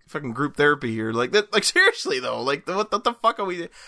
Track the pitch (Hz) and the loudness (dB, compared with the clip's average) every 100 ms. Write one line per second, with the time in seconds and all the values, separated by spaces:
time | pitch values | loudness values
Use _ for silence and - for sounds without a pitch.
0 | _ 156 139 113 143 - 147 143 123 110 | _ -8 -6 -4 -4 2 4 4 0 -4
1 | 110 113 123 208 208 220 - 359 392 403 | -2 -2 0 0 2 0 2 4 4 2
2 | - 131 123 113 123 143 - 185 208 208 | -2 -4 -4 -4 -2 -4 -2 -4 -2 -2
3 | 240 233 226 226 196 180 170 - | -2 0 0 0 -4 -6 -10 -14